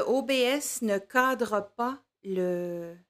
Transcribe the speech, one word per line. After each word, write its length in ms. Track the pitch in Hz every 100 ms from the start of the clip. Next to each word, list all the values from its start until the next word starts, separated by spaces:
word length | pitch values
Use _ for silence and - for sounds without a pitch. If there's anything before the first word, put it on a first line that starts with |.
| -
O 140 | 262
B 100 | 269
S 500 | 269 247 285 - -
ne 160 | 220 196
cadre 760 | 196 254 254 247 214 208 202 -
pas 260 | 240 269 _ _ 196
le, 720 | 185 180 175 175 175 170 175